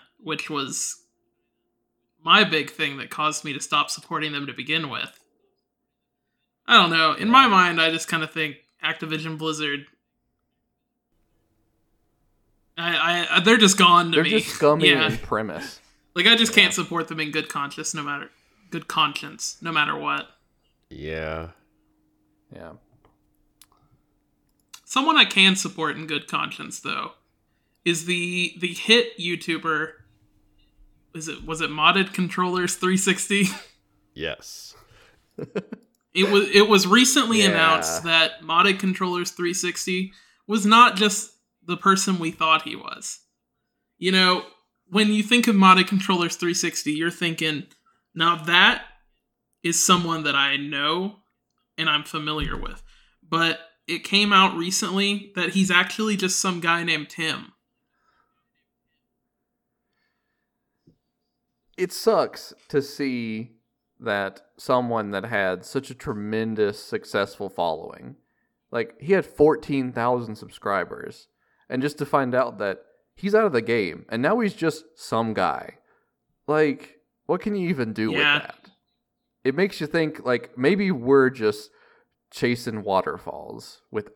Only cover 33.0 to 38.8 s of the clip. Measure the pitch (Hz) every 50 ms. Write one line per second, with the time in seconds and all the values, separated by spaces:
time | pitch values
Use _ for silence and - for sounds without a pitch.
33 | - 196 185 190 - - 202 202 196 190 - - - - _ _ _ _ _ _
34 | _ _ - - 80 80 - - - - - - - - - - _ _ _ _
35 | _ _ _ _ _ _ - - - - - 202 - - - - _ _ _ _
36 | _ _ - 180 185 185 202 202 202 - 175 202 214 208 208 190 190 185 208 240
37 | 262 262 - 294 247 226 226 220 202 185 - 165 165 165 160 160 160 160 165 160
38 | 160 170 165 165 160 156 - - 165 160 165 170 190 196 196 196